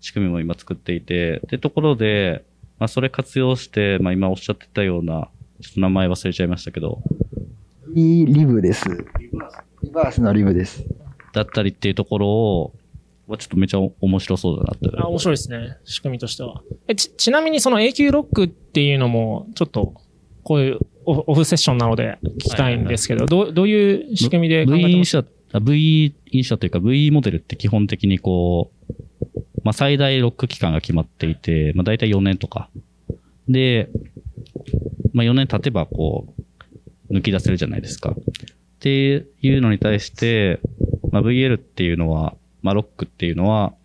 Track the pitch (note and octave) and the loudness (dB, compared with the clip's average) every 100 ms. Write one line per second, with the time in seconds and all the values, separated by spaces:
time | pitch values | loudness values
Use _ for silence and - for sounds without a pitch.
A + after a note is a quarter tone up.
0 | - G#2 F#2+ E2+ E2 E2+ - F2+ - F2 | -8 -4 -2 -2 -4 -6 -10 -10 -6 -6
1 | - F2 E2+ E2 - B2+ D3 - D#3 A#2+ | -4 -2 -2 -4 -6 -4 -4 0 0 2
2 | G#2+ G#2 F#2+ - - _ - - A2+ - | 2 2 0 -4 -10 _ -16 -6 -4 -2
3 | C3 - C3 C3+ B2+ B2 - G#2+ G2+ F#2+ | -4 -4 -4 0 0 0 -2 0 2 2
4 | F#2 F#2 F#2+ F#2+ - G#2 _ - G2 F2 | 0 0 0 -2 -4 -8 _ -2 -2 -2
5 | E2+ D#2+ - - - - - G2 F#2+ F#2+ | -4 -6 -8 -14 -20 -20 -10 -2 0 2
6 | F#2 F#2 F#2+ F2 F2 F2+ - E2+ D#2 - | 0 0 -4 -2 -2 -4 -8 -8 -6 -6
7 | - - - - - - - _ D3+ E3 | -4 -4 -4 -8 -14 -18 -20 _ -4 2
8 | E3 E3+ D#3 D3 D3 A#2 F2+ G#2 F#2+ F2 | 4 4 4 6 6 4 2 0 -4 -6
9 | - - - - - - - - - E3 | -8 -8 -8 -10 -12 -20 -20 -12 -6 -2
10 | C#3+ B2 A2+ G#2 G2 F2 F#2+ - - - | -2 2 2 4 4 2 -2 -8 -10 -12
11 | - - - G#2+ G#2+ - G2 - G2+ F#2+ | -14 -20 -8 -4 -2 -2 -2 -2 -2 -2
12 | F#2+ G#2 G2+ G#2+ A2 F2+ D2 - _ - | -2 0 2 2 2 0 -2 -10 _ -20
13 | _ _ - G#2+ - F2+ F#2+ G2 F#2+ - | _ _ -14 -12 -4 0 0 0 -2 -2
14 | F#2+ F#2+ - F2+ F2+ D2 - - - - | 0 0 0 -2 -2 -2 -4 -4 -4 -4
15 | E3+ E3+ F3+ C#3+ - A#2 A#2+ - - - | -4 -2 -2 -2 -4 -12 -12 -16 -14 -10
16 | C#3 B2 A#2+ - B2 - - - - G#3 | -8 -8 -10 -10 -12 -14 -16 -10 -6 -4
17 | - - - D4 D#4+ D#4 C4 A3 A3+ - | -4 -4 0 2 2 2 2 4 2 2
18 | C#4+ C#4+ D4 - F3+ - - D3+ C#3+ C#3 | 2 2 0 0 0 -2 -4 0 2 2
19 | B2 A#2 A2 A2+ - - E3 - F#2+ - | 2 0 0 -4 -6 -4 -4 -2 -4 -6
20 | _ _ _ - - D3+ C3+ A2+ - _ | _ _ _ -10 -2 0 2 -2 -6 _
21 | - D3 D#3 D3 D#3 D#3+ - B2 A#2 A2+ | -2 0 2 2 2 2 2 2 2 0
22 | A#2 - - - - A2+ B2+ A#2+ - A#2 | -2 -4 -8 -4 -4 0 0 0 -2 -2
23 | - A2+ B2+ F3 F#3+ D#3+ G3+ G#3+ G3+ G3 | -2 0 2 2 2 2 2 4 4 2
24 | D4+ G#3+ A#2+ E3+ E3 D#3+ C3 D#3+ E3+ F3+ | -2 -2 0 2 2 4 4 4 6 4
25 | F3 D3+ - _ _ G#2+ A2+ D3 D#3+ D#3 | 4 0 -2 _ _ -2 2 4 4 4
26 | D3 - - C3+ B2+ G#2+ F2 F2+ G2+ C#3 | 4 -2 -4 -2 0 -2 -2 0 2 4
27 | D3+ D3 A2 E2+ - - G#2 G#2+ G2+ G2 | 4 4 2 -2 -6 -4 0 0 0 0
28 | G2 F#2+ - F2+ F2 F2 - _ - - | 0 2 0 2 2 0 -2 _ -16 -16
29 | - - - - - - G#2+ - C#3 C#3 | -14 -12 -10 -12 -12 -4 -2 0 2 2
30 | C#3 C3+ A#2+ - B2 - F2 D#2+ - E2 | 2 2 0 0 -6 -2 -2 -2 0 -2
31 | D#2 - D#2+ E2 - D#2+ D2+ F2+ F2 A2 | -2 -4 -4 -4 -2 0 0 0 0 0
32 | A2+ G2 G2 F#2 - - - - - _ | 2 2 2 0 -4 -8 -12 -18 -20 _
33 | - - _ _ - C3 C3 A#2 - - | -14 -14 _ _ 0 2 2 2 -2 -6
34 | - - - - - - - - - - | -10 -18 -18 -18 -18 -18 -6 -6 -6 -4
35 | - A#2+ A#2 B2+ C3+ G#2 C#3+ G#2 D#2 - | -2 0 2 2 0 -2 -2 -2 -4 -2
36 | D#2 C#2+ - - - _ - - - _ | -2 -4 -8 -14 -16 _ -20 -20 -20 _
37 | - F#2+ - F#2+ - F2+ D2+ - - - | -4 -2 0 0 0 0 -2 -6 -8 -8
38 | - - - - - _ _ _ C#3+ C#3 | -8 -6 -8 -10 -12 _ _ _ -2 2
39 | C3+ C#3 - _ C3+ C3+ A#2+ G2+ G#2+ G#2 | 2 0 -4 _ 2 4 4 2 2 0
40 | - - A#2 A2+ G2 E2+ - - - - | -2 -4 0 2 2 0 -4 -4 -4 -4
41 | - G2+ G#2+ B2 C3 A#2 - - F2+ E2+ | -2 0 2 2 2 0 -4 -4 -2 0
42 | E2 D#2 D#2+ - _ _ F#2+ G2+ G#2 - | 0 0 -2 -6 _ _ -2 -2 -2 -8
43 | - - E2+ E2 G2 G#2+ G2 - | -12 -6 -4 0 0 0 -2 -6